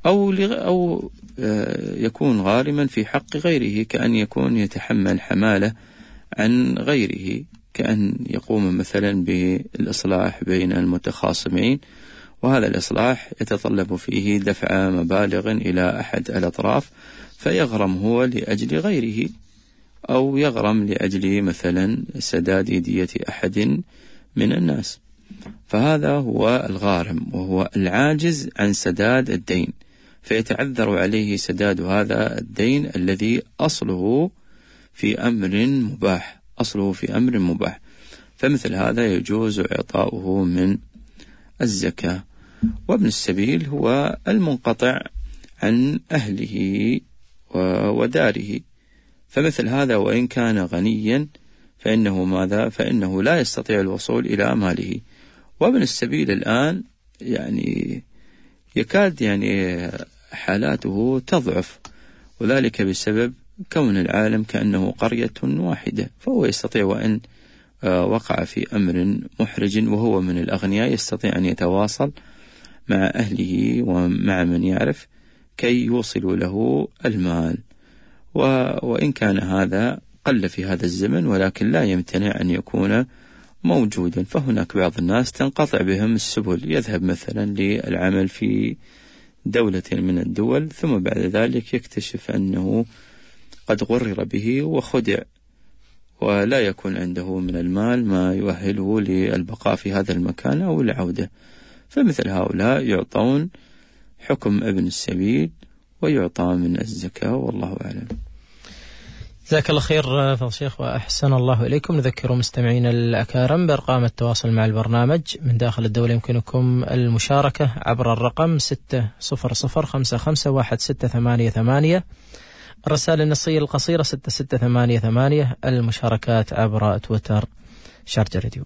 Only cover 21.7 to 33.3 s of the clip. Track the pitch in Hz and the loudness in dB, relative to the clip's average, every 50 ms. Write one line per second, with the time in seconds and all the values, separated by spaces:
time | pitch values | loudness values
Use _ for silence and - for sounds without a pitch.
21.7 | 87 90 95 101 117 - - - - 127 - - - 87 87 92 95 95 95 - | 2 2 2 0 0 -2 -6 -8 -8 -8 -6 -2 -2 0 0 2 2 2 2 0
22.7 | 98 92 85 98 101 92 92 - - - - - - - - 92 101 104 104 - | 0 -2 0 0 0 0 0 -2 -4 -8 -8 -8 -6 -4 -4 -2 0 0 0 2
23.7 | 143 165 185 - - - - - - - - _ _ - 110 - - 175 175 160 | 0 -2 -4 -10 -16 -20 -20 -20 -20 -20 -20 _ _ 0 0 0 2 2 2 0
24.7 | 143 - - - - - _ - - _ _ _ - - - - - - - - | 0 -2 -4 -8 -12 -14 _ -20 -20 _ _ _ -20 -20 -18 -20 -20 -20 -8 -2
25.7 | - 107 127 151 156 151 147 147 143 143 135 120 113 110 104 113 123 127 - - | 0 2 2 2 2 2 2 0 0 0 0 -2 0 0 2 2 2 2 0 -4
26.7 | 98 92 101 101 95 87 85 - 82 82 - - - 95 92 95 92 92 95 - | -4 -2 0 0 2 0 0 -2 -4 -4 -4 -4 -6 -6 -4 0 0 0 0 0
27.7 | - 101 95 87 92 113 139 147 156 147 156 170 165 143 139 165 - - 104 101 | 0 0 0 2 2 2 2 2 2 2 0 0 0 -2 -6 -8 -4 0 0 0
28.7 | 98 - - 98 90 98 101 113 123 131 127 123 - 87 - - 92 90 82 - | 0 0 -2 -2 0 2 2 2 4 2 2 0 -2 -4 -2 -2 0 0 0 -2
29.7 | - - - - _ _ - - - - - - 110 113 113 - - - 131 139 | -6 -14 -20 -20 _ _ -20 -20 -20 -20 -4 -2 0 0 0 -2 -2 -2 -2 -4
30.7 | 127 117 110 107 101 90 92 92 107 110 107 104 101 95 - - 87 92 104 101 | 0 0 0 0 2 2 2 2 2 0 0 0 -2 -2 -2 -4 -2 0 2 2
31.7 | 95 87 87 92 95 104 104 - 107 113 107 - - - - - - - 104 120 | 2 0 0 0 2 2 2 2 0 0 0 -2 -2 -6 -8 -8 -4 0 2 2
32.7 | 135 143 147 - - 92 90 92 95 92 104 110 | 2 2 0 -2 -2 -2 0 0 0 0 0 0